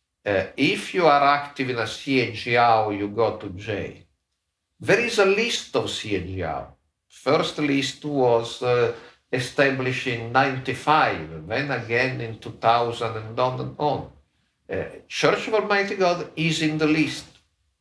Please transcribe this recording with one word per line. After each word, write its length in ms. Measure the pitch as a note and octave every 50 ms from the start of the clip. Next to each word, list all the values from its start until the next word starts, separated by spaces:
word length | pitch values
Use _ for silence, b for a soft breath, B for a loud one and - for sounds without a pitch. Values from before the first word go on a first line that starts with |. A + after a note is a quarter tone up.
| _ _ _ _ -
uh, 200 | G#2 G2+ F#2+ - - -
if 380 | - C3+ E3 G3+ G#3 - - -
you 120 | F#3 F3
are 160 | D#3 C#3+ C#3+ C#3+
active 460 | C#3 C#3+ C#3+ - - - - C3+ B2+
in 80 | B2 A#2
a 60 | A2
C 340 | A2 - - - - C3+ C3
A 120 | A#2+ A2 A2
G 240 | A2 - B2 A#2+
O, 340 | A#2+ A#2+ A#2+ A2+ A2 G#2+ G#2+
you 180 | G2+ G2 G2+ G2+
go 280 | G2+ A#2 A#2 G#2+ G#2
to 120 | - - G2+
jail. 460 | F2+ F#2 G2+ - G#2 F#2+ D#2+ - - - - _ _ _ _ _ _ _ _ _ _ _ _ _ _ -
There 220 | - A2 F3+ A3
is 180 | A#3+ A#3 - G#3+
a 80 | G3
list 480 | F#3+ G3 G3+ A3+ A#3 A#3 - - - -
of 160 | C3 G#2+ G2
C 240 | - - - G#2+ G#2
A 60 | F#2
G 240 | E2+ F2+ F#2 F#2 E2+
O. 240 | D#2+ D2+ C2+ - - - _ _ _ _ _ _ _
First 500 | _ - - C3 C#3+ E3 E3 E3 - -
list 460 | D3+ C#3+ C#3 C#3 C3 C3 - - -
was, 580 | D3 D3 C#3 B2+ B2 A#2 A#2 A2+ A#2 - - B2+
uh, 320 | B2 B2 A#2+ A#2+ G#2+ B B B B B B B -
established 760 | - C3 B2+ - - - C#3+ C#3 C3 C3 B2+ B2+ B2+ - -
in 260 | C3 A#2+ A#2 A#2 A#2 A#2+
ninety-five, 1120 | C3+ C#3 C#3 C3 C3 - - A#2 - - C#3+ D3+ D#3 C#3 A#2 G2+ F2 D#2+ D#2 D#2+ D#2+ D#2 E2
then 220 | G#2+ B2+ C#3+ C#3+ C3+
again 480 | A#2 A2+ G#2+ A#2 A#2+ B2+ C3 C3 B2
in 180 | A#2+ A2+ A2 -
two 140 | - A#2+ G#2+
thousand, 640 | - - A2+ A#2 A#2+ A#2+ A#2 A#2 - A#2+ A2+ A2
and 220 | A2 G#2+ A2 A2+ B2
on 220 | B2+ B2+ B2+ B2+
and 140 | B2+ C3 - -
on. 320 | D3 D3 C3 - - - - - _ _ _ _ _ _ _ _ _ -
Uh, 140 | - F#2 E2 - - - - -
Church 400 | - - - C#3+ F#3 G3+ - -
of 60 | A3
Almighty 420 | G#3+ G3 G3+ G3+ G3 G3 G3 G#3
God 340 | F#3+ F#3+ F3 F3 E3+ D3 - -
is 260 | - D#3 E3 D#3 - E3
in 160 | D#3 D3+ D#3
the 80 | D#3
list 400 | D3+ D#3 D#3+ D#3 C3 C3 - - - - - _ _ _ _ _ _ _ _